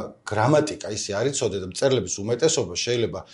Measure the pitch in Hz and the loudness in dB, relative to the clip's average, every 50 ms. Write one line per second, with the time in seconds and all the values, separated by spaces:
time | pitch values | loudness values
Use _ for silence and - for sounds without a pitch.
0 | - - - _ - - 104 107 110 131 151 - 156 151 190 - - 92 107 107 | 0 -4 -10 _ -8 -4 0 2 4 6 6 4 4 2 -2 -8 -8 -8 -6 -6
1 | - - 98 101 120 143 139 - 123 104 92 98 92 92 - - 139 139 131 120 | -4 -4 -2 0 0 0 0 0 0 0 -2 -2 -6 -6 -4 0 2 4 4 2
2 | 98 - - - 101 110 123 120 160 160 - - 110 87 - - - 117 123 120 | 0 -2 -4 -4 -2 -2 0 2 2 2 2 2 -2 -2 -4 -4 -2 0 0 0
3 | 113 95 82 92 - - | 0 0 -2 -6 -12 -12